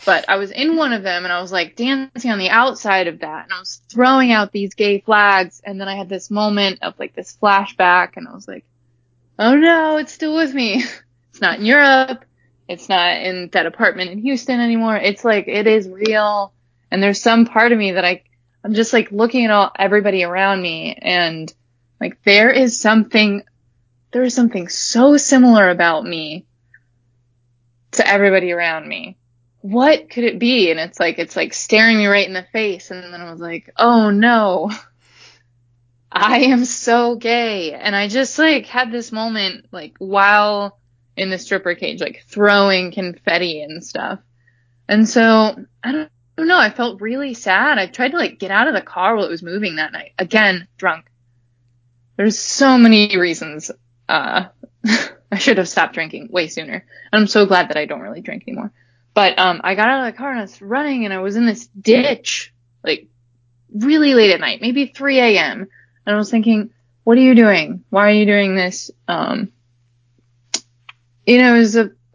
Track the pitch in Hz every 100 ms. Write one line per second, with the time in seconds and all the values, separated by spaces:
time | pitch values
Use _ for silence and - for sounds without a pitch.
0 | - 170 - 196 196 - 294 320 294 226
1 | 190 175 180 175 180 185 165 - 240 269
2 | 269 240 247 208 185 220 262 - 214 190
3 | 175 165 156 156 - 185 190 - _ 226
4 | 254 269 247 220 202 208 202 - 208 202
5 | - 214 208 196 185 - 202 190 196 196
6 | 190 190 - 208 214 202 196 185 170 -
7 | - - 180 - 208 196 196 - 180 180
8 | 175 - 165 185 208 185 _ _ _ _
9 | _ _ _ - 220 285 320 330 311 311
10 | 311 - 311 311 311 269 226 202 240 -
11 | _ _ _ _ 185 165 214 285 285 262
12 | 262 247 _ _ _ _ - 175 - 190
13 | 175 - 185 185 180 185 165 - 214 175
14 | 180 196 240 262 - 247 240 226 226 214
15 | 196 202 240 208 - 208 214 220 190 185
16 | 214 214 208 208 196 _ _ _ _ 185
17 | 196 196 233 233 233 220 233 233 202 180
18 | 175 180 _ _ _ _ 208 214 226 233
19 | 214 202 233 254 226 208 196 - 196 208
20 | 202 190 175 180 196 196 180 160 165 -
21 | - 180 170 165 160 - _ _ _ _
22 | - - - 202 226 262 254 - 220 220
23 | 214 220 214 202 - _ _ _ _ _
24 | _ 247 254 247 233 190 170 - - 233
25 | 269 294 - 269 247 220 190 175 170 160
26 | 170 165 156 160 - _ _ _ _ _
27 | _ _ _ _ _ _ _ _ _ -
28 | 214 202 202 190 175 175 170 160 151 156
29 | - 190 _ _ _ _ 196 226 277 311
30 | - - 233 180 233 247 180 160 170 -
31 | 170 180 165 - 165 - - 214 226 220
32 | 202 202 185 185 185 220 214 185 - 180
33 | 180 175 175 165 170 165 - - 233 240
34 | 214 202 233 233 208 180 185 208 - _
35 | _ _ - _ _ _ _ _ _ _
36 | _ - 214 240 262 254 254 - - 233
37 | 240 233 233 240 233 202 165 - 208 202
38 | 202 233 262 - 320 285 202 247 247 240
39 | 233 220 226 220 190 175 _ 180 151 _
40 | 190 196 196 208 208 208 202 - _ _
41 | _ - 190 185 - 190 180 170 156 160
42 | 165 - _ 208 208 202 196 190 185 175
43 | 185 175 - 170 180 156 147 156 - -
44 | - 196 _ _ _ _ _ _ - 208
45 | 220 247 226 220 220 - - _ 240 294
46 | 311 _ _ - 320 359 214 214 240 196
47 | 214 262 285 233 202 190 269 262 185 -
48 | 247 339 233 - 190 196 277 233 - 180
49 | 185 226 180 170 170 190 208 156 156 156
50 | 151 - 185 220 208 185 175 _ 185 165
51 | _ _ _ _ _ _ _ _ _ _
52 | _ - 208 220 - - 269 254 233 214
53 | 208 190 175 160 160 151 - - _ _
54 | - 160 135 - 180 _ - _ 220 220
55 | - - _ 196 - 208 175 - 165 -
56 | 160 - 143 180 160 - 156 180 - -
57 | - 214 202 214 202 185 170 151 151 147
58 | 101 135 - - - - 208 - _ _
59 | _ - 196 - 185 170 - 190 220 269
60 | 247 226 277 247 196 - 196 247 294 262
61 | 214 190 190 214 240 220 - 202 220 247
62 | 277 - - - - _ _ _ 156 151
63 | _ _ _ _ _ _ _ 208 254 311
64 | 294 254 208 170 147 104 - 254 269 -
65 | 277 262 240 196 151 104 190 _ _ _
66 | - 208 202 226 214 220 208 _ _ _
67 | - 240 254 240 220 185 151 185 - 196
68 | 208 214 208 202 196 190 180 185 - _
69 | - 170 - - 196 _ _ _ _ _
70 | _ _ _ _ _ - - _ - _
71 | _ _ - 247 254 233 226 226 214 -
72 | _